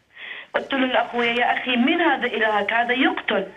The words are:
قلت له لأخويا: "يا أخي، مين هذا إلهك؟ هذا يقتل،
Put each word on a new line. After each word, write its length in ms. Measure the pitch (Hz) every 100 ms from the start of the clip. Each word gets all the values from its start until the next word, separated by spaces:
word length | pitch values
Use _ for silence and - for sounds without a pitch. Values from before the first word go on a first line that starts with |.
| _ - - - -
قلت 200 | 247 233
له 120 | 269 262
لأخويا: 460 | 233 240 233 233
"يا 260 | 240 247 262
أخي، 180 | 247 233
مين 240 | 269 339
هذا 260 | 330 262 240
إلهك؟ 460 | 214 220 208 202
هذا 200 | 226 240
يقتل، 540 | 254 339 381 - 202 190